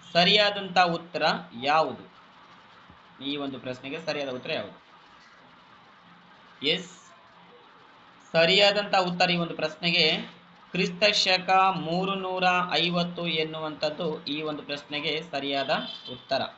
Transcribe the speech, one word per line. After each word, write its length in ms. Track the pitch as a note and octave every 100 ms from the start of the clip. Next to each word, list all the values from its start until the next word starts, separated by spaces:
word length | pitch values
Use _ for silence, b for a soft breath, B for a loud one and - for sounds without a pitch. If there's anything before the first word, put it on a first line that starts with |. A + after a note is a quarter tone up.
| -
ಸರಿಯಾದಂಥ 640 | E3+ F3+ G#3 G#3 G3+ G3 F3+ F3+
ಉತ್ತರ 280 | E3+ - D3+ D3+ G3+ - A2+ C3
ಯಾವುದು? 380 | D3+ D3+ G#2+ F#2 - - - - - - - - - - - C3+
ಈ 40 | C#3+
ಒಂದು 140 | C#3 B2+
ಪ್ರಶ್ನೆಗೆ 340 | B2+ B2+ C3+ D#3 E3
ಸರಿಯಾದ 240 | D3 C#3 B2
ಉತ್ತರ 120 | C3+ C#3+
ಯಾವುದು? 200 | G2+ - - - - - - - - - - - - - - - - - - - C3+
ಎಸ್, 180 | F3 - - - - - - - - - - - - - - -
ಸರಿಯಾದಂಥ 600 | E3 E3+ G3 G3+ G3+ G3 G3 F3+
ಉತ್ತರ 180 | F3 F3+ F3
ಈ 20 |
ಒಂದು 120 | E3 -
ಪ್ರಶ್ನೆಗೆ 460 | D#3 - F3 F3 D#3 F3+ A#3 - - - -
ಕ್ರಿಸ್ತ 300 | F3 G3+ F3 G#3 G#3
ಶಕ 260 | G3 F#3 F3 F#3+ F#3+ F3+ D3+
ಮೂರುನೂರ 580 | F3 F#3+ G3 F#3 F#3 F3+ F3+ F3 D3+
ಐವತ್ತು 420 | E3+ F3 F3 F3 E3+ D#3
ಎನ್ನುವಂಥದ್ದು 640 | D#3 D#3+ D#3 D3 D#3 D3 E3+ D#3 -
ಈ 40 | D3 D#3
ಒಂದು 140 | D3 C3+
ಪ್ರಶ್ನೆಗೆ 440 | C#3+ - D3 D#3 D3+ E3+
ಸರಿಯಾದ 400 | C#3 C#3 C#3 C3 F3 B3 - - B2
ಉತ್ತರ. 260 | - C3+ A2